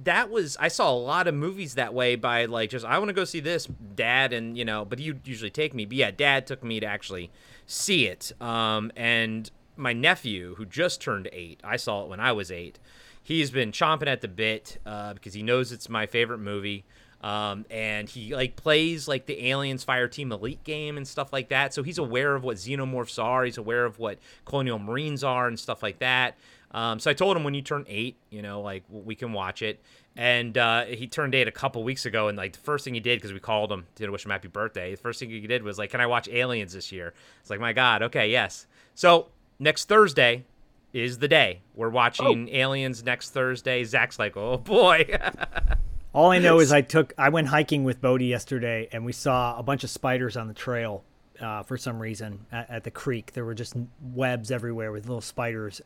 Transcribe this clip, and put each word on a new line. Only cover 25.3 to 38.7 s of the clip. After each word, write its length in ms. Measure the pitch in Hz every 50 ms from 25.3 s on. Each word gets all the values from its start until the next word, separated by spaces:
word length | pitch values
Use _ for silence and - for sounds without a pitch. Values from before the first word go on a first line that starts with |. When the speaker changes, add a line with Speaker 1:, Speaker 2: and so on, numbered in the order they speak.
| 127 123 123 120
Speaker 1:
and 120 | 117 110
stuff 220 | - - 117 -
like 160 | - 107 95 -
that. 400 | 127 127 127 127 127 123 - - _ - - - _ _
Um, 280 | - 110 113 113 113 113
so 100 | - 156
I 60 | 143
told 200 | 143 180 196 190
him, 80 | 170 151
"When 120 | 143 139
you 80 | 143 139
turn 220 | - 151 143 139 -
eight, 300 | 101 104 117 127 - _ _ _
you 140 | - 107 104
know, 180 | 101 101 104
like, 260 | 101 101 98 95 90 _
w-, 160 | 95 107 95
we 120 | 110 110
can 180 | - 127 117 110
watch 300 | 101 95 92 95 - 117
it." 180 | 107 107 - _ _ - - _ _ _
And, 420 | - 120 123 123 120 120 120 110 123
uh, 260 | 120 117 113 117 120
he 220 | 104 123 110 123 120
turned 260 | - - 151 135 127
eight 140 | 135 123 110
a 40 |
couple 320 | - - - 135 - 120 110
weeks 220 | 123 135 131 -
ago, 220 | 127 101 113 107 107
and, 100 | 104 104
like, 160 | 95 98 -
the 60 | -
first 260 | - - 147 143 -
thing 80 | 135 123
he 60 | 117
did, 200 | 107 120 120 110
'cause 140 | 98 104 98
we 60 | 98
called 320 | - - 110 107 104 104
him 160 | 104 92 85 - _
to 120 | - 110 101
wish 140 | 98 101 -
him 60 | 101
happy 180 | 101 95 - 92
birthday, 440 | - 101 107 113 - 98 90 92
the 100 | 98 95
first 180 | - 120 117 -
thing 120 | 135 113
he 160 | 113 110 104 107
did 160 | 120 123 107
was, 160 | 104 101 95
like, 100 | 104 101
"Can 120 | - 123
I 40 | 123
watch 240 | 120 120 117 - -
Aliens 440 | 110 120 123 127 123 117 104 87 87
this 180 | 95 87 -
year?" 240 | 95 95 87 85 - _ - - - _
It's 80 | _ -
like, 100 | 107 101
"My 140 | 117 117 113
God, 300 | 120 127 123 113 104 110
okay, 260 | 117 - 147 113 107
yes." 380 | 117 123 107 92 - - - _